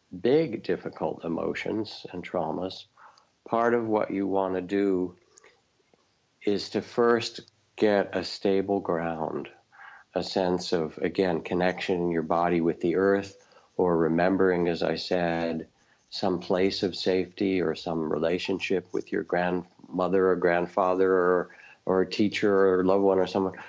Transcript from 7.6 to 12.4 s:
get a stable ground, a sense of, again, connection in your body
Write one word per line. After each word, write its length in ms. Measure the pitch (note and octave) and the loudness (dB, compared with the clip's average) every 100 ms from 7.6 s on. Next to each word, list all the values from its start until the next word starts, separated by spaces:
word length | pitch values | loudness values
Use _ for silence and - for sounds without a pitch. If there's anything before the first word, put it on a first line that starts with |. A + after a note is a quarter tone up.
| _ - | _ 0
get 400 | G#2+ G2+ F#2 F#2+ | 2 4 0 -4
a 80 | |
stable 560 | F2 - G#2 G2 F#2+ G2+ | -6 -2 0 2 0 -2
ground, 680 | - E2+ E2+ D#2+ D#2 - - - _ - - - _ | -2 -2 -2 -4 -4 -6 -10 -16 _ -20 -20 -20 _
a 80 | F#2 | -6
sense 520 | - G2+ F2+ F2+ - | -4 0 0 0 0
of, 220 | F2+ D#2 - | -2 -2 -4
again, 420 | E2+ E2 F#2 D#2+ | -4 0 0 0
connection 540 | - F2+ F2+ F2+ - F#2 | -2 0 0 0 -2 0
in 160 | F2 | 0
your 100 | E2+ | -2
body 400 | D#2+ E2+ | 0 0